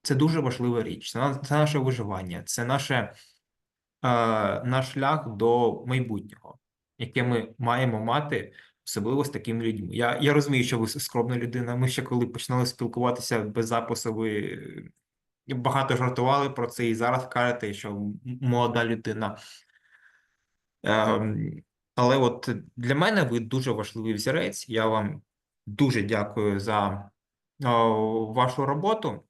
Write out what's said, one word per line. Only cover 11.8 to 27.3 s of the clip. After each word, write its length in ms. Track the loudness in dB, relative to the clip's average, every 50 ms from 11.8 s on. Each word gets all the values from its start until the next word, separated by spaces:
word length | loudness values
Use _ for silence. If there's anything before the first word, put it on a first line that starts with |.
| 0
ще 140 | 0 0 -2
коли 240 | -2 0 0 0 0
починали 400 | 0 -4 -10 -4 -2 0 0 0
спілкуватися 760 | 0 -2 -4 -6 -4 -2 0 0 0 0 -2 -2 -2 0 0
без 280 | 0 -2 -2 -2 -2
запису, 460 | 0 0 -2 0 -2 -6 -4 -4 -6 -4
ви, 260 | -2 -2 -2 -2 -2 -4 -6 -8 -10 -12 -14 -14 -14 -16 -18 _ _ _ _ _ _ _ _ _ _ _ -6
е, 40 | -6
багато 420 | -2 0 2 2 2 2 2 2
жартували 540 | 2 2 0 0 2 2 4 4 4 2 0
про 180 | -2 -4 -6
це 220 | -4 -4 -2 0 0
і 60 | 0
зараз 320 | 2 2 0 0 0 -2
кажете, 460 | -2 0 2 2 2 0 -2 -4 -6 -8
що 160 | -8 -8 -8
м-, 240 | -6 -6 -6 -6 -6 -8 -10 -10 -8 -2
молода 440 | 0 2 2 4 2 2 2 0 0
людина. 520 | 0 -2 -4 -4 -6 -4 -4 -4 -6 -6 -10 -16 -20 -20 -20 _ _ _ _ _ _ _ -20 _ -20 _ _ _ _ _ _ _ _ _ _ _ _ _ _ -2
Ем, 800 | 2 2 4 4 4 2 2 0 -2 -2 -2 -4 -6 -8 -12 -16 _ _ _ _ _ _
але 220 | 2 4 4 6
от 320 | 6 4 2 2 -2 -4 -4 -4 -6 -6 -12 _
для 180 | -6 -2 0 2
мене 280 | 2 2 4 4 2 2
ви 160 | 2 0 -2
дуже 320 | -2 -2 -4 -2 0 0
важливий 420 | -2 -2 -4 -6 -8 -6 -4 -2 -2
взірець. 560 | -2 -2 0 0 0 -2 -2 -6 -8 -10 -4
Я 160 | 0 2 2
вам 340 | 2 2 2 0 -2 -6 -8 _ _ _ _ _ _ _ _ _
дуже 360 | -12 2 2 2 4 4 2 0
дякую 560 | 2 0 0 0 -2 -2 0 0 0 0 0
за, 500 | 0 0 2 2 2 0 -2 -4 -10 -14 _ _ _ _